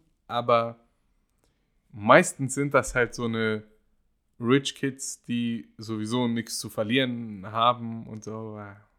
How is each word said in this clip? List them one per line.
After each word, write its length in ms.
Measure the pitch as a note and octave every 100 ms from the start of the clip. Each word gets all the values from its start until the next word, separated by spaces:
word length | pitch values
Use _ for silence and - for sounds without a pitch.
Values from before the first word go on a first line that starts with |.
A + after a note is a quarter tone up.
| _ _ -
aber 520 | A#2+ A#2+ A#2 A#2 A#2 _ _ _ _ _ _ _ _ _ _ _
meistens 640 | G2+ G#2 D3+ F3+ - C3+
sind 200 | C3+ C#3+
das 200 | C#3 -
halt 200 | B2+ A#2
so 100 | -
eine 380 | A#2 A2+ A2 G#2+ G#2+ _ _ _ _ _ _ -
Rich 340 | A#2 C#3+ C#3
Kids, 480 | - C#3 C3 - -
die 460 | - A#2+ A#2+ A#2 - -
sowieso 480 | G#2+ A2 G#2+ B2 A#2+
nichts 320 | A#2 A2 -
zu 100 | G#2+
verlieren 800 | - G#2+ C3 B2+ A#2 A#2 G2+ F#2
haben 560 | A2 A#2 A#2 A#2 A2+ -
und 160 | A2
so. 340 | G#2 A2 A2 G#2 G2+ G#2 _